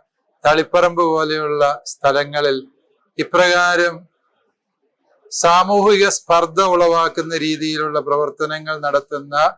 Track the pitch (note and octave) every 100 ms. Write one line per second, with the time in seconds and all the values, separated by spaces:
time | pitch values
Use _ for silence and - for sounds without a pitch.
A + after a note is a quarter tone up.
0 | _ _ _ _ D3 D#3 D#3+ F3 F3 E3+
1 | E3+ D#3+ D#3 D#3 D3+ D3 C#3+ C#3+ - -
2 | C#3 C#3 C#3+ D3 D3 C3+ C3 _ _ _
3 | _ - D#3 F3 F3+ F3+ F3 F3 F3 E3+
4 | F3+ _ _ _ _ _ _ _ _ _
5 | _ _ _ - E3+ E3+ F#3+ G#3 G3+ G3+
6 | G3 - - E3+ E3+ D#3+ G3 F3 E3+ E3
7 | E3 F3 D#3+ E3 D#3 D3+ D#3 D#3 D3+ D3
8 | C#3 D3 D3 D3 D3+ D#3 D#3 D#3 D3 C#3+
9 | C#3 D3 C#3 C#3+ E3